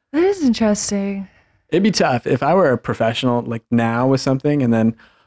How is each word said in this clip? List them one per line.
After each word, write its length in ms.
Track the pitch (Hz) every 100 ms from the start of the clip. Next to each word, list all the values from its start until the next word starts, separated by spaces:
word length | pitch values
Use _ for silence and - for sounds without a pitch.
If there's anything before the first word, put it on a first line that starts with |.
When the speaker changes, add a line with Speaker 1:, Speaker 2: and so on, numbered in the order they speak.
| _
Speaker 1:
That 100 | 294
is 220 | 381 392
interesting. 840 | 269 220 220 208 - 202 196 196 190 _ _ _ -
Speaker 2:
It'd 120 | 170
be 80 | 208
tough 340 | 175 160 123 -
if 120 | 139
I 100 | 143
were 160 | 190 156
a 80 | 120
professional, 640 | - 113 113 120 127 120
like, 220 | 117 113 -
now 340 | 117 113 117 131
with 140 | 131
something, 420 | 139 131 147 147
and 100 | 120
then 220 | 113 113 113 - _